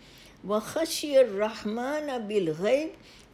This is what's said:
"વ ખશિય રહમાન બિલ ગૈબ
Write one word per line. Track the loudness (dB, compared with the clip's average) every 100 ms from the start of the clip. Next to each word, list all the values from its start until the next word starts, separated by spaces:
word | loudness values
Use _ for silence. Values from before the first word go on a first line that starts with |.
| -20 -20 -20 -12 -4
"વ | -2
ખશિય | -2 -2 -2 -4 4 6
રહમાન | 6 4 -2 -2 -6 -4 -4 -4 -4 -6
બિલ | -2 0 0
ગૈબ | 0 0 0 0 -10 -20 -20 -12